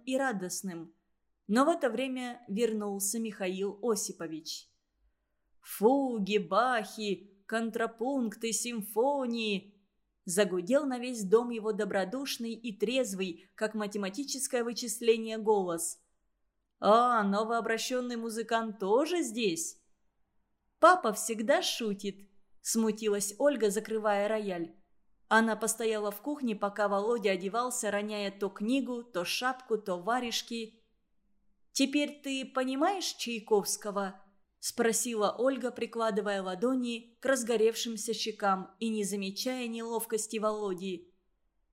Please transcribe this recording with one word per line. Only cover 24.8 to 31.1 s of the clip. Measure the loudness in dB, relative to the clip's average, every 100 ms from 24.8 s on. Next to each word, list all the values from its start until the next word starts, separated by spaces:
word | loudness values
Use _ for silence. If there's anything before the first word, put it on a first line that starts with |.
| _ _ _ _ _
Она | 4 4 0
постояла | -2 -2 0 0 -2
в | -4
кухне, | -6 -4 -2
пока | -2 -2 0 0
Володя | 2 0 0 2
одевался, | 0 -2 -2 -2 -2 -2
роняя | -2 -2 -4 -6
то | -4 -6
книгу, | -4 0 0 0 -6
то | -6 -6
шапку, | -4 -2 -2 -4 -2 -2
то | 0 -4
варежки. | 0 0 0 -4 -4 -8 -8 -12 _ _ _